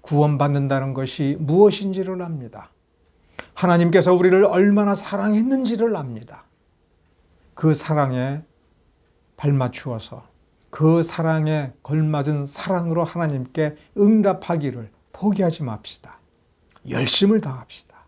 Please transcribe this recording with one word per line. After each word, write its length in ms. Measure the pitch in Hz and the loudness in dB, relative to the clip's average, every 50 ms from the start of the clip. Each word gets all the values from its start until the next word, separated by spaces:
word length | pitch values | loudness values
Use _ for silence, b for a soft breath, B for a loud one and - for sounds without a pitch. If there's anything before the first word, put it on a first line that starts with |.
구원받는다는 920 | _ - 151 147 151 151 147 135 147 143 143 143 139 135 139 135 135 135 135 | _ 0 2 2 4 2 2 0 0 0 0 -2 0 0 -2 -2 -2 -4 -6
것이 420 | 135 135 131 - - 151 135 147 - | -6 -6 -8 -6 -4 -4 -4 -2 -4
무엇인지를 800 | 156 135 156 185 208 208 190 202 202 196 190 190 190 185 190 180 | -2 0 4 6 6 6 6 2 -6 -6 -4 -4 -6 -6 -6 -8
압니다. 480 | 180 170 165 143 123 113 - 101 - - _ _ _ _ _ _ _ _ _ _ B B B B B B B | -8 -8 -10 -10 -10 -14 -16 -18 -20 -20 _ _ _ _ _ _ _ _ _ _ B B B B B B B
하나님께서 600 | - 180 175 175 170 175 170 165 190 165 180 180 | -2 2 2 4 4 4 6 4 4 6 6 4
우리를 300 | 175 180 185 185 190 208 | 4 6 4 6 6 4
얼마나 500 | - 175 180 196 202 202 208 208 202 202 | 4 4 4 4 4 4 2 2 0 -2
사랑했는지를 1000 | 196 - - 202 196 196 214 214 214 226 262 269 262 262 214 233 208 226 233 208 | -4 -6 -8 -6 -4 -2 0 0 2 2 0 0 0 0 -2 -2 0 0 -2 -2
압니다. 480 | 170 143 127 117 107 120 - - - - _ _ _ _ _ _ _ _ _ _ _ _ _ _ _ _ _ _ _ _ _ _ | -4 -6 -8 -10 -12 -14 -18 -20 -20 -20 _ _ _ _ _ _ _ _ _ _ _ _ _ _ _ _ _ _ _ _ _ _
그 200 | - - 160 151 | 0 2 2 2
사랑에 680 | 143 - - 156 151 143 131 127 127 127 135 139 151 160 _ _ _ _ _ _ _ _ _ _ _ _ _ _ _ _ _ _ | 2 -2 -2 0 0 0 0 -2 -4 -4 -4 -6 -8 -12 _ _ _ _ _ _ _ _ _ _ _ _ _ _ _ _ _ _
발맞추어서 920 | - - 147 143 135 127 123 127 - - 139 120 113 - - - 123 - _ _ _ _ _ _ _ _ _ | -4 0 0 2 2 0 -2 -6 -8 -10 -8 -10 -10 -10 -14 -18 -20 -20 _ _ _ _ _ _ _ _ _
그 320 | - - 156 156 165 170 | -4 2 4 4 4 4
사랑에 720 | 165 165 - - 160 160 160 160 156 156 156 151 143 127 - _ | 2 -2 -4 -4 -2 0 0 0 0 0 -2 -2 -4 -8 -12 _
걸맞은 640 | _ - 147 156 156 156 156 147 139 147 151 147 143 | _ -4 -2 0 0 0 0 -2 -2 -2 -2 -4 -4
사랑으로 580 | 139 143 - - 175 190 180 170 170 160 170 | -8 -10 -12 -6 -4 -2 -2 -2 -2 -2 -2
하나님께 760 | 165 160 - 175 170 156 143 131 127 - _ 160 156 151 151 B B B B | -2 -4 -4 -4 -4 -2 -2 -4 -8 -6 _ -2 -2 -2 -4 B B B B
응답하기를 920 | - 202 208 220 220 202 196 180 - - - 175 160 143 135 120 123 113 107 _ _ _ _ | 2 4 4 6 4 4 2 0 -2 -4 -4 -4 -2 -2 -4 -6 -8 -14 -16 _ _ _ _
포기하지 520 | _ - 185 214 196 - 190 170 165 - 151 | _ -4 -2 -2 0 0 0 -2 -2 -4 -8
맙시다. 540 | 123 110 104 - - - - _ - - _ _ _ _ _ _ _ _ _ _ _ _ _ _ 127 | -8 -8 -10 -12 -18 -20 -20 _ -20 -20 _ _ _ _ _ _ _ _ _ _ _ _ _ _ -6
열심을 520 | - 120 135 - - - 190 196 220 220 | -4 -2 -2 0 0 2 2 4 2 2
다합시다. 580 | - 139 131 127 117 _ - - - _ _ - _ | 0 -4 -10 -10 -14 _ -20 -20 -20 _ _ -20 _